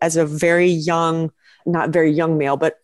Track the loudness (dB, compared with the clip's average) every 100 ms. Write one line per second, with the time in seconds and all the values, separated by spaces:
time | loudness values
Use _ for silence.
0 | 0 0 -2 0 0 2 2 0 -2 -2
1 | 0 -2 -4 _ _ _ -4 -2 0 2
2 | 2 2 0 0 0 0 -2 -4